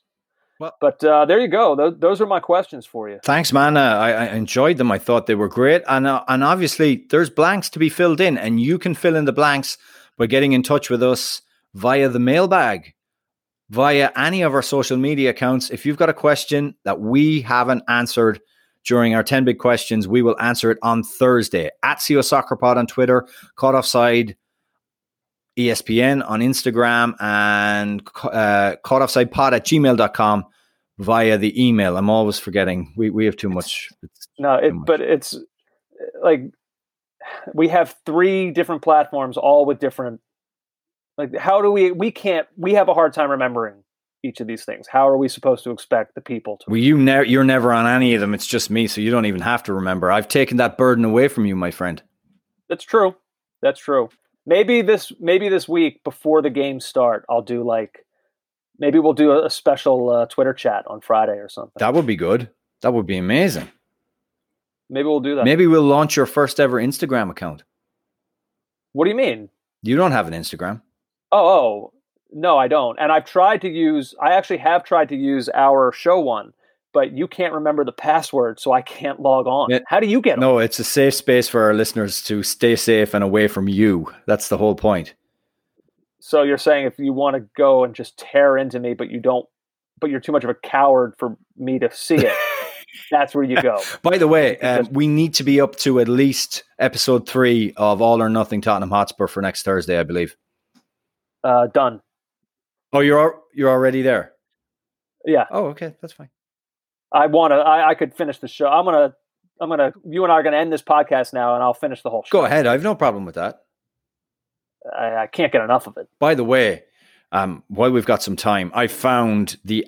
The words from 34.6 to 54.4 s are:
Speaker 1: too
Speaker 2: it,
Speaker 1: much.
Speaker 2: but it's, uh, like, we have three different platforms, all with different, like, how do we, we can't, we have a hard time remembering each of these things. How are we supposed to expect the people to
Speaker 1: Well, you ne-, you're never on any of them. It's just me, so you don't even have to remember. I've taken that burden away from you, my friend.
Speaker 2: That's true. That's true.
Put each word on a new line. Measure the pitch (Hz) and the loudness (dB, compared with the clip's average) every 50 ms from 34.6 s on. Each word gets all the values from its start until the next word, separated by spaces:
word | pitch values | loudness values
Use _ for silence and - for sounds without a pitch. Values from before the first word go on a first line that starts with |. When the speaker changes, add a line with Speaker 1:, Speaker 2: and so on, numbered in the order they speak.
Speaker 1:
too | 147 | 0
Speaker 2:
it, | 156 170 | 0 -2
Speaker 1:
much. | 170 147 | -2 -2
Speaker 2:
but | 165 156 - | -2 -2 -2
it's, | - 135 160 - - - - | 0 -2 -2 -2 -4 -6 -14
uh, | - - _ _ _ _ _ _ _ _ _ _ - - - - - | -14 -16 _ _ _ _ _ _ _ _ _ _ -18 -16 -16 -8 -2
like, | - 175 156 127 127 - - _ _ _ _ _ _ _ _ _ _ _ _ _ - - - - - - - | 0 0 0 0 -4 -10 -20 _ _ _ _ _ _ _ _ _ _ _ _ _ -20 -18 -18 -18 -16 -8 -2
we | 151 165 160 | 0 0 2
have | 175 175 165 - - _ - | 2 0 -2 -2 -6 _ -8
three | 165 156 175 185 196 190 190 185 175 | -4 0 0 2 2 0 -2 -4 -2
different | 139 175 170 - 165 143 | -2 -4 -4 -4 -4 -4
platforms, | - 160 156 151 147 - 151 139 131 127 123 | 0 2 2 2 2 0 -4 -6 -6 -6 -4
all | - - 139 147 147 143 | -2 2 4 4 4 4
with | 143 135 - | 2 -2 -4
different, | 143 131 - - 127 120 113 - _ _ _ _ _ _ _ _ _ _ _ _ _ _ _ _ _ _ _ | -4 -6 -6 -6 -10 -10 -12 -14 _ _ _ _ _ _ _ _ _ _ _ _ _ _ _ _ _ _ _
like, | - 147 127 135 | -10 -8 -8 -8
how | 147 - 180 196 208 | -4 0 0 2 2
do | 208 202 | 2 2
we, | 202 196 185 180 | 2 4 2 2
we | 180 170 208 233 | 2 -2 -4 -4
can't, | - - - 196 175 160 - _ _ | -6 -6 -4 -2 -2 -2 -4 _ _
we | - 170 190 208 | -6 -2 2 2
have | 202 185 185 | 4 4 4
a | 160 | 2
hard | 165 160 147 | 2 2 0
time | - 160 147 139 | 0 0 -2 -2
remembering | 139 131 127 127 120 117 113 104 101 101 _ _ _ _ _ _ _ _ | -2 -2 -2 -4 -4 -4 -6 -8 -10 _ _ _ _ _ _ _ _ _
each | - 123 - - | -12 -12 -10 -10
of | 117 | -12
these | 110 113 107 - | -12 -12 -12 -12
things. | - 110 - - | -14 -14 -14 -8
How | - - 135 139 139 | -2 0 2 4 4
are | 135 | 4
we | 135 135 127 | 2 0 -2
supposed | - - - 135 123 - - | -4 -2 -2 0 0 -2 -4
to | 123 | -10
expect | 117 - - - 131 113 107 - - | -12 -10 -6 -2 -2 -2 -2 -4 -12
the | 127 | -16
people | - - 120 110 - 107 104 - | -12 -10 -10 -10 -10 -10 -12 -12
to | - 101 | -8 -4
Speaker 1:
Well, | 110 | -2
you | 113 123 143 151 143 | 2 2 4 4 4
ne-, | 131 135 135 139 135 | 4 4 4 2 2
you're | 117 127 135 135 | 2 4 4 4
never | 131 131 131 117 123 | 4 4 4 2 2
on | 117 113 117 | 2 2 2
any | 120 123 127 127 123 117 | 2 2 2 2 2 2
of | 104 | 2
them. | 101 101 104 | 0 -2 -4
It's | 95 - | -4 -4
just | - 120 110 - - | -4 -4 -4 -4 -2
me, | 107 113 113 | -2 -2 -2
so | 101 - 104 | -2 -2 -4
you | 107 113 | -2 0
don't | 123 120 110 | 0 0 0
even | 104 95 90 | -2 -2 -4
have | 80 117 120 117 | -4 -4 -4 -4
to | - 104 | -4 -6
remember. | 95 95 92 92 92 90 92 90 | -6 -4 -4 -4 -2 -2 0 0
I've | 98 107 101 - | 0 0 0 0
taken | - 139 135 - 123 123 | 0 0 0 0 0 0
that | 120 113 - | 0 0 0
burden | - 127 127 120 117 113 | 0 2 2 2 2 2
away | 110 110 123 139 139 | 2 2 2 2 2
from | - 120 104 | 0 -2 -2
you, | 101 95 | -2 -2
my | 92 87 87 | -4 -4 -6
friend. | - - 92 87 80 - - _ _ _ _ _ _ _ _ _ _ _ _ - | -6 -6 -6 -8 -8 -10 -14 _ _ _ _ _ _ _ _ _ _ _ _ -10
Speaker 2:
That's | 175 - - | -10 -10 -6
true. | - 226 220 196 185 185 _ _ _ _ _ _ _ _ _ | -2 0 2 2 0 -2 _ _ _ _ _ _ _ _ _
That's | 131 135 135 - | -2 -2 -2 -4
true. | - 151 139 131 113 - _ _ _ _ _ _ | -4 -2 -2 -2 -2 -4 _ _ _ _ _ _